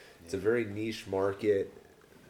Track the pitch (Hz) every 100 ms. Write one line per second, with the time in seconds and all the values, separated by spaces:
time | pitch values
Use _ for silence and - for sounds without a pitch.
0 | - - - 95 98 120 110 101 110 107
1 | 98 95 98 98 107 101 98 - - -
2 | - - -